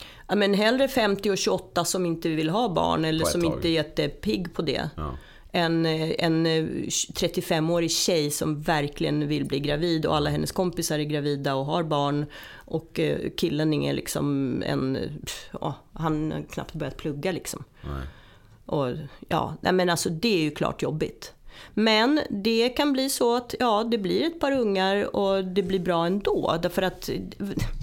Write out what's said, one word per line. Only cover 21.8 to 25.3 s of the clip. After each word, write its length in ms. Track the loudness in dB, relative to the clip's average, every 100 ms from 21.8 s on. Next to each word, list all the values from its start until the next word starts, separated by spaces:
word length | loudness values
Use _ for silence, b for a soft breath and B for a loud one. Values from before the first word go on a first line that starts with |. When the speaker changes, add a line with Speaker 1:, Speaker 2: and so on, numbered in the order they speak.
| 4 4 4 2 0
Speaker 1:
det 400 | -2 2 2 2
kan 240 | 2 2
bli 160 | 2 0
så 260 | 2 2 2
att, 200 | -2 0
ja, 240 | 2 2 2
det 60 | 0
blir 300 | 2 2 0
ett 120 | 0
par 120 | 2
ungar 640 | 2 2 2 2 2 0 2
och 300 | 2